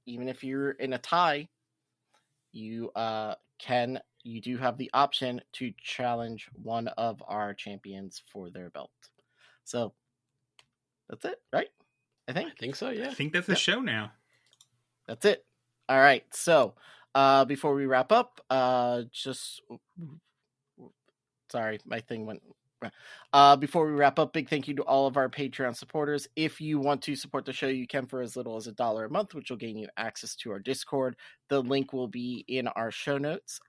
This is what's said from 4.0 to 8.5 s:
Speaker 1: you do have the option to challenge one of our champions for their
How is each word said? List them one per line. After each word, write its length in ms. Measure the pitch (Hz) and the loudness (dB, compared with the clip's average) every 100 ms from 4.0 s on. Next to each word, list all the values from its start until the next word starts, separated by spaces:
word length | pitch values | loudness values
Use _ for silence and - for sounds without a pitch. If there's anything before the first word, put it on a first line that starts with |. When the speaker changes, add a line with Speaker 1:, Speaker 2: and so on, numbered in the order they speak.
| - _ | -10 _
Speaker 1:
you 160 | 117 113 | -14 -10
do 160 | 123 123 | -6 -2
have 200 | 127 120 | -2 -2
the 120 | 131 | 0
option 480 | 123 139 - 127 123 - | 2 2 2 -2 -6 -10
to 200 | - 127 - | -10 -10 -10
challenge 680 | - - 123 117 117 110 - | -10 -4 -2 -2 -4 -10 -14
one 340 | - 113 117 113 | -14 -6 -4 -4
of 340 | - 117 107 - | -4 -4 -4 -6
our 260 | 104 104 | -4 -4
champions 680 | 98 104 101 98 98 95 - - | -6 -12 -12 -12 -14 -14 -16 -18
for 180 | 101 | -14
their 200 | 90 | -14